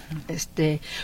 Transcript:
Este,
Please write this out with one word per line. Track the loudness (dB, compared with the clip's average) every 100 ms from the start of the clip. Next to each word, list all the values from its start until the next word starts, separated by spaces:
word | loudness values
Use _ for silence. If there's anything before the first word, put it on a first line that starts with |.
| -6 -8 -6
Este, | -6 -2 4 4 4 -2 -8